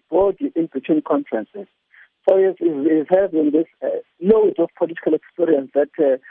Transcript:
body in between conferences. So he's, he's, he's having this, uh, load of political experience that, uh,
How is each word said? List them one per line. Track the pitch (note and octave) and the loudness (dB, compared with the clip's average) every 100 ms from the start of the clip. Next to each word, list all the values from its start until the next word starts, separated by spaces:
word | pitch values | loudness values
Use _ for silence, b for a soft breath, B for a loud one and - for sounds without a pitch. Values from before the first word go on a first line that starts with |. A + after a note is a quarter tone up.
| - | -4
body | E3+ G3 F#3+ - | 0 0 -2 -6
in | E3 E3 | -4 -4
between | C3+ - D#3 | -6 -2 -2
conferences. | - C#3+ C#3+ A#2 G#2 - G2+ _ _ b b _ - | 0 -4 -2 -6 -8 -14 -18 _ _ b b _ 0
So | F#3+ | 2
he's, | F#3+ F3+ | 2 0
he's, | E3+ D3 | -2 0
he's | D#3+ D#3+ D4 | 0 0 2
having | F#3 G3 D#3+ D3 | 0 2 0 0
this, | C#3 - - | 0 -2 -6
uh, | C3+ - - - | -6 -6 -10 -6
load | F3 A3 G#3 - | 2 4 4 0
of | E3+ - | -4 -2
political | E3 E3+ - | -6 -4 -2
experience | D#3 _ - E3+ C#3+ C3 | -2 _ -4 0 0 0
that, | C#3 D3 - | -2 -2 0
uh, | C#3+ C3 B | 0 0 B